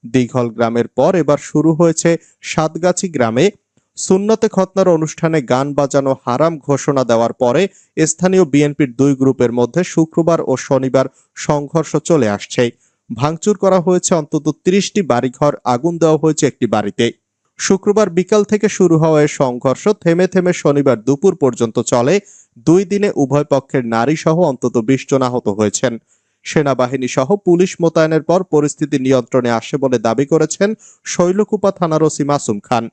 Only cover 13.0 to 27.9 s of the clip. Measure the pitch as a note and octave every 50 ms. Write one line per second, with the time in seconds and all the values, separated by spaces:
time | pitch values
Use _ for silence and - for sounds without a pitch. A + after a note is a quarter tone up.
13 | _ _ B2 A2 B2 D3+ E3 E3 - G#3 G#3 F#3+ - F#3+ F#3 F#3 D#3+ F#3 F3+ F3+
14 | - - F#3 E3 D3 - - D#3 D3 D3+ D3 _ _ F#3 F3+ G3+ F#3 - _ G#3+
15 | F#3+ C3 A#2+ B2 B2+ C3 B2 - D3 D3 C#3+ - _ B2 B2+ A#2+ C#3 E3+ E3+ E3
16 | E3+ D#3+ D#3 D3+ D#3 D#3 D3+ - - C3 - _ B2+ A2 G#2+ G#2+ G2+ G2+ F#2+ -
17 | A#2 A2+ - _ _ _ _ _ _ _ _ - - - G3 F#3 - G#3 G3+ G#3+
18 | G#3+ F#3 E3 F3+ F3+ - A3 G#3+ G#3 - G#3+ G#3 A3 G#3 - - F#3+ F3 E3 D#3
19 | D#3+ D#3+ D#3 D3+ D3 C#3+ - - D3 B2+ B2 B2 - C3+ B2+ - - G#3 - _
20 | - E3+ E3 F3 F#3 F#3 - F#3 F3 F3+ E3+ - - D#3 C#3+ C#3+ C#3 C3+ B2 A2+
21 | A2 B2+ C#3+ C#3 - G3 F#3 - C#3+ C3 A#2 - A#2+ A2+ - B2 A2+ - - B2
22 | A#2+ C#3 F3+ G3+ G3+ _ - - _ _ _ A#2+ A2+ D3+ E3 F#3 G3+ F3 G3+ G3+
23 | G3+ G3+ - - C#3+ B2+ C#3 D3 D3 _ C#3+ C3+ - _ - C#3 B2 A#2 A2+ A2+
24 | A#2 C3+ D#3 D#3 - D#3+ D#3+ E3+ F3+ D#3 C3 - - B2 A2 B2 A2 G#2+ C3+ B2+
25 | - - C#3 C3+ C3 B2 B2 B2 - G#2 G2+ G#2 G#2+ G#2 - - - B2 A#2 A2+
26 | _ _ _ _ _ _ _ _ _ - - E3 D3 C#3 C3 B2 B2+ B2 C3+ C3
27 | C3 B2 - C#3+ C3 C3 - G#3 _ F3+ F3 E3+ F#3 F#3 - - F3 E3